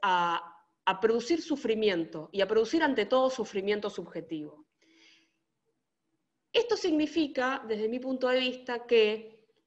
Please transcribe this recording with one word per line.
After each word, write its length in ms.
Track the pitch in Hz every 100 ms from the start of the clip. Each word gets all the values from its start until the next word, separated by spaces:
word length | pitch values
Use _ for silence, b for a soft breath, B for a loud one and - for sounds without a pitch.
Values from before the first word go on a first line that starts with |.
a, 600 | 202 180 170 170 - - _ _ -
a 140 | 185
producir 400 | 220 233 - 330
sufrimiento, 880 | - 277 226 220 208 170 160 156 156
y 80 | 196
a 80 | 190
producir 340 | 220 220 320
ante 240 | 302 233 202
todo 240 | 254 262
sufrimiento 600 | 254 214 202 196 208 208
subjetivo. 760 | 202 170 165 165 160 151 151 _ _ b b b b b b _ _ _ _ _ _ _ _ _ _ _
Esto 240 | 480 466 403
significa, 840 | 370 302 302 330 285 262 254 269 226
desde 200 | 214 220
mi 120 | 247
punto 280 | 262 262 254
de 120 | 254
vista, 460 | 254 254 - 240 240
que 600 | 233 214 220 - - _ _